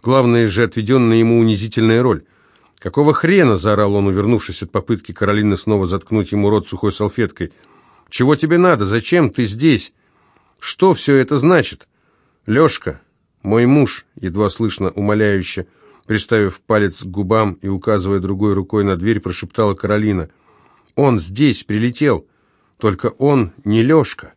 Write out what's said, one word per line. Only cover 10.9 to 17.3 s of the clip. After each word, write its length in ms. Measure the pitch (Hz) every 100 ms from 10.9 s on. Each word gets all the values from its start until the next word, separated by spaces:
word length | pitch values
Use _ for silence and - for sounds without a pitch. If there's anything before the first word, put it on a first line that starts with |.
все 220 | 165 - 139
это 220 | 131 147
значит?» 500 | 147 180 117 - _ _ _ _ _ _ -
«Лешка, 560 | 117 160 - - 73 _ _ _ _
мой 220 | 92 110 123
муж», 400 | 143 131 - _ -
едва 340 | 95 95 104
слышно, 400 | - 113 - 95
умоляюще, 760 | 98 104 104 107 98 87 - 87 _ _ _ -
приставив 540 | 107 - 113 98 -
палец 420 | _ 107 101 -
к 20 | 95
губам 480 | 92 95